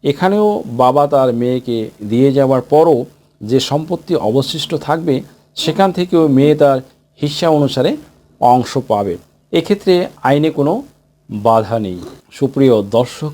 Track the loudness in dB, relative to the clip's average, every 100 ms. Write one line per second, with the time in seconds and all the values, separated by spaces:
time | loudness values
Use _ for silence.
0 | -2 0 0 2 0 -2 -6 0 2 4
1 | 2 2 2 0 -2 -2 -4 -6 -6 _
2 | -4 2 2 4 2 0 2 2 4 2
3 | -2 _ _ _ -2 -2 0 -4 -4 -8
4 | -4 -4 0 -2 -2 -6 -8 -8 -4 -4
5 | -2 -4 -4 _ _ -8 -6 0 0 0
6 | -2 2 2 4 4 4 2 2 -4 _
7 | _ _ -8 -2 0 2 0 0 -2 -4
8 | -12 _ _ _ 2 2 0 -6 -2 -2
9 | -2 -6 _ _ _ -4 -2 -2 2 0
10 | 0 -4 0 2 0 0 -2 -2 -6 _
11 | _ _ _ -4 2 2 2 -4 -4 -8
12 | -14 -20 _ -6 -4 2 4 4 2 -2
13 | -2 -6 -12